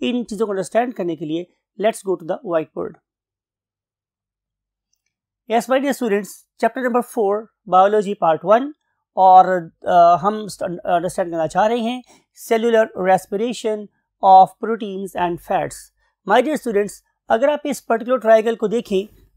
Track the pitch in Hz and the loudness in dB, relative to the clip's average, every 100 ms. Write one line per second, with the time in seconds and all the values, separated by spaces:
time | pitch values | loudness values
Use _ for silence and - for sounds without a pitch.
0 | 247 247 220 202 214 196 180 220 240 226 | -6 -6 -8 -6 -4 -4 -4 -2 -2 -4
1 | 175 156 151 160 180 _ _ - 208 214 | -8 -6 -8 -8 -10 _ _ -6 -4 -4
2 | 190 180 160 - 214 165 156 180 160 - | -6 -6 -6 -10 -4 -4 -4 -10 -12 -14
3 | _ _ _ _ _ _ _ _ _ _ | _ _ _ _ _ _ _ _ _ _
4 | _ _ _ _ _ _ _ _ _ _ | _ _ _ _ _ _ _ _ _ _
5 | _ _ _ _ - 226 226 262 277 - | _ _ _ _ -4 -4 0 0 0 -4
6 | 240 202 190 - _ _ 226 262 247 240 | -2 -2 -4 -14 _ _ -4 -2 -2 -2
7 | 233 - 196 208 226 _ - 180 196 214 | -4 -4 -2 -4 -8 _ 0 4 4 2
8 | 196 202 170 160 175 226 285 - _ _ | -2 -2 -2 0 2 0 0 -10 _ _
9 | _ - 190 185 180 185 165 _ - 175 | _ 2 6 8 6 2 -4 _ 0 4
10 | 170 175 190 214 208 - 190 175 - 175 | 6 4 0 -4 -8 -10 -10 -8 -4 -2
11 | 175 - 175 165 160 180 214 240 226 254 | -2 -6 -6 -4 -2 0 0 0 -4 -8
12 | - _ _ - - 226 233 220 220 - | -12 _ _ -20 -4 0 2 2 2 -2
13 | 185 185 - 202 240 214 220 214 208 _ | 0 0 0 -6 -6 -4 -6 -6 -10 _
14 | _ _ 196 190 185 - 214 220 214 190 | _ _ 6 8 8 2 -6 -6 -8 -10
15 | 190 - 175 170 - 185 143 - - _ | -10 -6 -4 -6 -4 -4 -4 -10 -20 _
16 | _ _ - 220 254 285 233 202 208 - | _ _ 0 2 2 -2 -2 -2 -4 -8
17 | _ _ - 226 277 294 294 254 - 226 | _ _ -4 0 0 -2 -4 -8 -4 -4
18 | 233 254 220 220 226 226 214 226 - 190 | -2 -2 4 4 2 -2 -4 -4 -4 -4
19 | 208 _ _ | -4 _ _